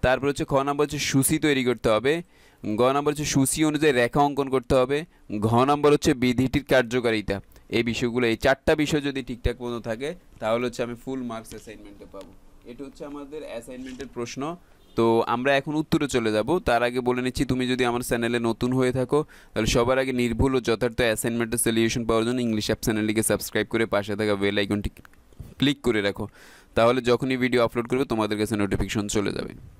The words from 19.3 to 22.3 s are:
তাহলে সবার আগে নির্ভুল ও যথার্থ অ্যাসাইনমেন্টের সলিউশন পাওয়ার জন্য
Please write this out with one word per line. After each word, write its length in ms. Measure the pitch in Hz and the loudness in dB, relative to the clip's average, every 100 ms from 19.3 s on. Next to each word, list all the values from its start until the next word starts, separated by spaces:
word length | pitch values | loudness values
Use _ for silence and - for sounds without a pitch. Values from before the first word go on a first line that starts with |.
| - - | -10 -10
তাহলে 140 | - 110 | -4 0
সবার 320 | 127 117 131 | 2 4 2
আগে 140 | 131 | 2
নির্ভুল 420 | 127 120 113 135 131 | 0 0 2 2 2
ও 40 | |
যথার্থ 380 | 117 110 123 113 | 0 0 0 0
অ্যাসাইনমেন্টের 600 | 120 110 123 117 113 117 | 0 2 -2 -2 -2 -2
সলিউশন 460 | - 113 113 123 113 | 0 2 2 0 0
পাওয়ার 200 | 113 | 0
জন্য 160 | 113 | 2